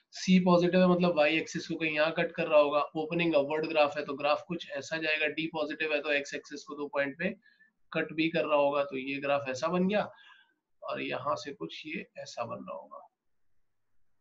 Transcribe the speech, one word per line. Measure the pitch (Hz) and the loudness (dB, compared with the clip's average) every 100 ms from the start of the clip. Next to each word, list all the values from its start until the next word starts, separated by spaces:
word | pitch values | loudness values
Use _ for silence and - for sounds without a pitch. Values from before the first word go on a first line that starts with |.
| _ | _
सी | - - 185 | -4 4 4
positive | 180 175 175 185 | 6 6 6 6
है, | 180 | 6
मतलब | 175 175 156 | 4 4 4
y | 151 160 | 4 2
axis | 156 160 - | -2 -6 -6
को | |
कहीं | 160 160 | -4 -2
यहाँ | 151 160 | 0 0
cut | 165 170 | 0 -2
कर | - 160 | -2 4
रहा | 151 | 6
होगा। | 143 147 139 160 | 6 4 0 -4
Opening | 156 170 165 | -2 0 2
upward | 151 139 156 160 | 2 2 0 0
graph | 160 143 147 | 2 2 0
है | |
तो | 147 | -6
graph | 135 143 147 - | -2 0 0 -2
कुछ | 170 - | -8 -8
ऐसा | 143 135 160 | -10 -8 -6
जाएगा, | 160 156 151 | -2 0 -2
डी | 147 160 | -2 -4
positive | 160 147 156 156 | -4 -6 -4 -2
है | 147 | -2
तो | 151 | 0
एक्स | 143 139 | -2 -2
axis | 143 - 143 | -10 -12 -16
को | - | -12
दो | 147 143 | -10 -6
point | 139 139 151 | -4 -4 -4
पे | 185 220 _ _ _ _ _ | -6 -8 _ _ _ _ _
cut | 160 156 | -4 -4
भी | 156 160 | 0 0
कर | 165 | 0
रहा | 151 147 | 2 4
होगा, | 143 143 | 4 2
तो | 143 135 | -2 -4
ये | 135 139 | -6 -4
graph | 143 143 131 | -2 -2 -2
ऐसा | - 160 | -4 -2
बन | 175 190 | 0 2
गया | 208 - - - - _ _ _ _ | 0 -2 -8 -20 -20 _ _ _ _
और | 139 135 | -10 -6
यहाँ | 139 139 131 151 | -6 -4 -4 -4
से | 147 | -6
कुछ | 143 165 - 156 | -10 -12 -12 -12
ये | 160 - 143 | -12 -12 -14
ऐसा | 139 - | -12 -10
बन | 117 120 | -8 -10
रहा | - - | -10 -12
होगा, | - - - _ _ _ _ _ _ _ _ _ _ _ | -14 -18 -20 _ _ _ _ _ _ _ _ _ _ _